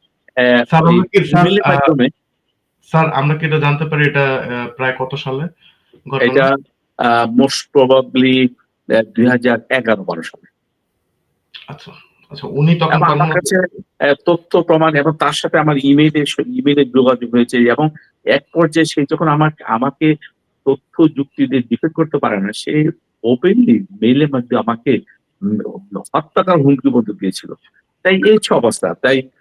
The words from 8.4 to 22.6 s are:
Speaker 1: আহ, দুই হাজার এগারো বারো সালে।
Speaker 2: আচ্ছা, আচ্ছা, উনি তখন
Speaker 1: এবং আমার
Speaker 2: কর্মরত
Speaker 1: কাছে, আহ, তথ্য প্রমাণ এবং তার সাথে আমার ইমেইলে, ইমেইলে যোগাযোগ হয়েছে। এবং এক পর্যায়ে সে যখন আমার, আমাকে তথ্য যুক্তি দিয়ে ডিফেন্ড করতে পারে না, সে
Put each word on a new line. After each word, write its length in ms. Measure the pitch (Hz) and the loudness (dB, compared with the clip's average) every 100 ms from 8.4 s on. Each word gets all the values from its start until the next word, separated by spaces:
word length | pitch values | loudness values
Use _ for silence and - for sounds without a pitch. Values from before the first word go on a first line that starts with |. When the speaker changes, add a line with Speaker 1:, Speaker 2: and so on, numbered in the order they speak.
| 127 - _ _ - | 0 -2 _ _ -2
Speaker 1:
আহ, 80 | 113 | -2
দুই 240 | 107 - 120 | -2 0 0
হাজার 320 | 123 123 113 - | 2 0 -2 -2
এগারো 340 | 131 110 104 | -4 -2 -2
বারো 180 | 95 82 | -4 -10
সালে। 240 | - - _ _ _ _ _ _ _ _ _ _ _ - - | -12 -18 _ _ _ _ _ _ _ _ _ _ _ -20 -20
Speaker 2:
আচ্ছা, 240 | 147 - - _ _ _ | -20 -20 -20 _ _ _
আচ্ছা, 180 | 147 127 | -16 -8
উনি 260 | 139 156 | 0 2
তখন 180 | 165 156 | 2 0
Speaker 1:
এবং 100 | 151 | 0
আমার 260 | 165 151 165 | 2 2 0
Speaker 2:
কর্মরত 60 | |
Speaker 1:
কাছে, 480 | 175 - 185 185 - - - | 0 0 0 -2 -6 -20 -4
আহ, 100 | 143 143 - | -2 0 0
তথ্য 360 | 170 - 180 | -2 0 0
প্রমাণ 320 | 165 160 160 | 2 2 2
এবং 220 | 151 151 156 | 0 0 -2
তার 140 | 147 | -2
সাথে 260 | 147 165 165 | -4 -2 0
আমার 180 | 151 143 | 0 0
ইমেইলে, 420 | 139 143 151 151 143 - 123 | 2 4 4 2 -2 -4 -6
ইমেইলে 380 | 127 139 143 | -4 0 2
যোগাযোগ 460 | 131 123 127 123 120 | 2 2 2 0 0
হয়েছে। 280 | 120 120 123 | 0 0 2
এবং 320 | 120 120 156 156 - _ | 2 2 0 -4 -14 _
এক 200 | - 139 - | -2 -2 -2
পর্যায়ে 320 | 175 165 165 | 0 0 2
সে 200 | 160 - 139 | 0 -2 -4
যখন 180 | 160 160 | -2 0
আমার, 220 | 147 156 151 | 2 0 -2
আমাকে 500 | - 113 131 - 156 151 - _ _ _ - | -6 -4 -4 -2 -2 -2 -6 _ _ _ -4
তথ্য 420 | 135 _ - 156 | -4 _ 0 0
যুক্তি 320 | 120 139 - 131 | 0 -8 -6 -4
দিয়ে 160 | 131 | -4
ডিফেন্ড 320 | 123 - 160 | -4 -4 -4
করতে 240 | 160 156 - | -4 -6 -4
পারে 220 | 113 104 | -4 -4
না, 120 | 98 | -6
সে 380 | - | -8